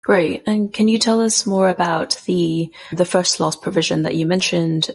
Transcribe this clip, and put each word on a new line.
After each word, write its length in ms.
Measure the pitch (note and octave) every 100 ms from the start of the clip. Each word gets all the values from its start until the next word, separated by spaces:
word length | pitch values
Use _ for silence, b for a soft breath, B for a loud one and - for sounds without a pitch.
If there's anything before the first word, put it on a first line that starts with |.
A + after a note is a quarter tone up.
Great. 400 | - G3+ D#3+ - -
And 240 | G#3+ G#3
can 180 | G#3 A3
you 100 | A3+
tell 240 | A3+ A3+
us 240 | A3 - -
more 240 | F#3+ F#3+
about 500 | F3+ F3 D#3+ - - -
the, 440 | F3+ E3 D#3+ E3 B B
the 140 | E3 F3
first 340 | F#3 F3+ -
loss 160 | D#3+ -
provision 460 | - F3 D#3 D#3+
that 120 | D#3
you 120 | E3 D#3+
mentioned 640 | F#3 - F3 E3 D#3+ -